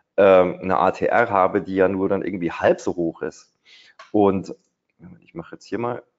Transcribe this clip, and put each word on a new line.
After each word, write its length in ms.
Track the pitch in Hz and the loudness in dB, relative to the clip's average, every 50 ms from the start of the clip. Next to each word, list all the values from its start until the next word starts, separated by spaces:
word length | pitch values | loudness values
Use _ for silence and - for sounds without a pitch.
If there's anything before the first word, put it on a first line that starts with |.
| _ _ _ - | _ _ _ 4
ähm, 400 | 101 98 95 92 90 90 - - | 6 6 8 6 6 2 0 -6
eine 180 | - 92 90 - | -4 -2 0 0
A 120 | - 95 | 0 0
T 160 | - - 90 | 0 -2 -2
R 240 | - - 110 120 104 | 0 2 2 2 2
habe, 320 | 101 95 92 92 95 101 87 | 2 2 2 2 0 -2 -4
die 120 | 95 95 | -2 0
ja 140 | 95 95 92 | 0 0 0
nur 200 | 98 95 95 95 | 0 -2 -2 -2
dann 140 | 101 95 - | -2 -4 -4
irgendwie 300 | 90 98 92 85 80 - | -6 -8 -6 -6 -8 -4
halb 280 | - - 107 185 - | -2 0 0 0 0
so 160 | - 101 90 | -2 -6 -4
hoch 260 | 90 85 82 - - - | -4 -4 -6 -6 -8 -10
ist 320 | 78 - - - _ _ _ _ _ - - _ _ _ - - - - | -10 -10 -12 -18 _ _ _ _ _ -20 -20 _ _ _ -20 -12 -4 0
und 420 | 107 101 98 95 95 85 - - - _ _ _ _ _ _ _ _ - 90 87 - | 2 2 2 2 -2 -4 -10 -14 -18 _ _ _ _ _ _ _ _ -20 -20 -20 -20
ich 140 | 90 _ - | _ _ -18
mache 200 | 85 82 - 82 | -18 -18 -18 -20
jetzt 100 | - - | -20 -14
hier 140 | - 98 107 | -10 -8 -8
mal, 240 | 120 120 120 - - _ _ | -6 -6 -8 -10 -14 _ _